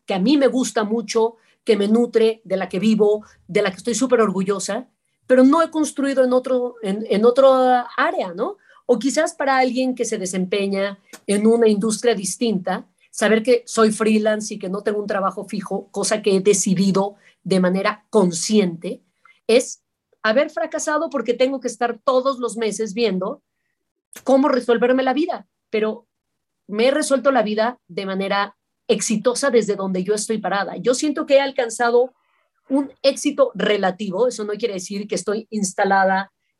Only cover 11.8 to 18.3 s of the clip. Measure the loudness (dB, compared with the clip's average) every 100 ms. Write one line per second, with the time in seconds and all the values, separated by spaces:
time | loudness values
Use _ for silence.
11.8 | 0 -2 0 -2 -4 -4 -2 -2 -4 -6
12.8 | -8 _ _ -4 0 2 2 0 0 0
13.8 | 2 2 2 2 2 -2 -4 -8 -8 -6
14.8 | -4 -4 -4 -2 -4 -4 -8 -10 -6 -8
15.8 | -8 -6 -4 -2 2 2 4 2 2 2
16.8 | 2 2 -2 -6 _ _ -2 0 2 0
17.8 | -2 -4 _ 2 2